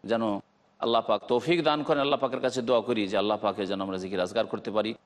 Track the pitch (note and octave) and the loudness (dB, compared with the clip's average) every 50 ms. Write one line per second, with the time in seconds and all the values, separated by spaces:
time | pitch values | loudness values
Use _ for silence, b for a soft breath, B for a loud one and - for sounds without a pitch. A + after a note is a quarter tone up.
0 | - G2 A2+ A2+ A2+ A2 G2+ G2 - _ _ _ _ _ _ _ - A2+ A#2 A2+ | -2 -2 -2 0 0 -2 -2 -4 -6 _ _ _ _ _ _ _ -2 2 2 2
1 | G#2+ - G#2+ G2 - - B2 A#2+ A2+ D3+ F3 E3+ D3+ D#3 D3+ D3+ C#3+ E3 D#3 C#3+ | 2 2 0 0 2 0 0 0 2 2 2 2 4 2 0 0 0 0 2 2
2 | C#3 C#3+ C#3+ B2+ C#3 B2 B2+ C3 B2+ B2+ - C3 A#2 A#2 B2+ A#2 G2+ A#2 B2 G#2+ | 2 2 2 0 0 -2 -2 -2 -2 -2 -2 -2 0 2 2 2 2 2 0 0
3 | G2+ F#2+ G#2 G2 G2 G#2+ G#2+ G#2 G#2+ G#2 F#2 G#2+ G2+ F#2 G2 F#2+ F#2+ G2 F#2+ F#2 | 0 0 0 0 2 2 0 0 0 -2 0 0 -4 -4 -2 -4 -4 -4 -4 -6
4 | F#2 F#2 G2+ F2+ F2+ F2+ G2 A2+ G#2+ - - G#2 - A#2 G2+ G#2+ G#2 A2 A2+ - | -6 -4 -2 -2 -2 0 0 -2 -2 -2 -4 -6 -6 -2 -2 0 0 0 -4 -8
5 | _ | _